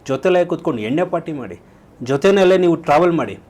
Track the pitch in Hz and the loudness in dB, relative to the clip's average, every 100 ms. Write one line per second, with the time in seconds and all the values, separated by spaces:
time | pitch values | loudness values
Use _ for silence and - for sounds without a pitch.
0 | - 131 185 180 175 170 170 123 107 151 | -6 -2 2 2 0 -2 -4 -4 -4 -2
1 | 180 175 165 147 110 - - - - - | -2 -6 -8 -12 -12 -16 -20 -20 -20 -12
2 | 123 139 196 196 185 190 175 165 - 147 | -4 0 2 4 4 4 4 0 2 2
3 | 180 165 110 95 | 2 0 -4 -10